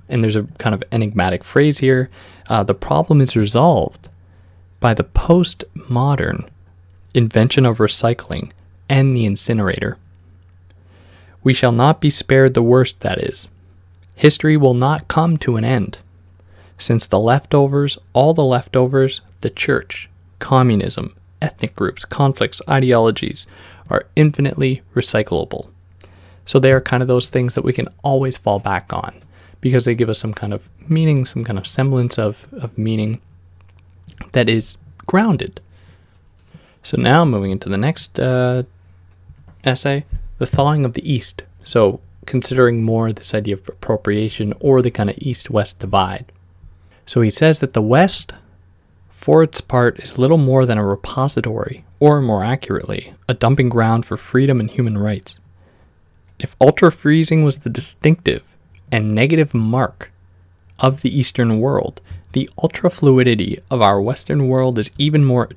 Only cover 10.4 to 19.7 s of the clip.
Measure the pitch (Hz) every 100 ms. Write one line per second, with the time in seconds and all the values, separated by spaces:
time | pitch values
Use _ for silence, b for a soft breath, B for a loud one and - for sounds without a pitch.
10.4 | _ - - b b b b b b b
11.4 | 135 127 123 117 139 160 147 - - 135
12.4 | 135 123 117 127 127 - 101 92 - -
13.4 | - _ _ _ _ _ - - 147 -
14.4 | 156 151 135 123 131 151 - 165 170 156
15.4 | - 113 113 127 - - - _ _ _
16.4 | b b b b - 117 - 95 117 135
17.4 | - 147 139 143 143 - - 127 147 165
18.4 | 135 123 - 131 127 135 131 - - -
19.4 | - - -